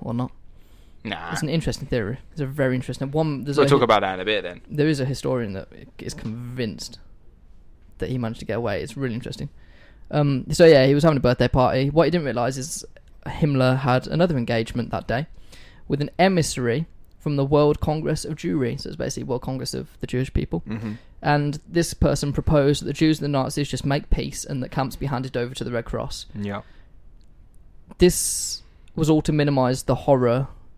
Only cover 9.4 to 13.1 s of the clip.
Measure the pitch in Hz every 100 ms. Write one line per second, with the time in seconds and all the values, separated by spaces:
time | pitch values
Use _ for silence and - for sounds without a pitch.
9.4 | 139 - - - - - - 147 143 135
10.4 | - - 170 147 135 143 165 143 123 123
11.4 | 127 135 127 131 139 147 160 175 143 117
12.4 | 120 135 - - - - -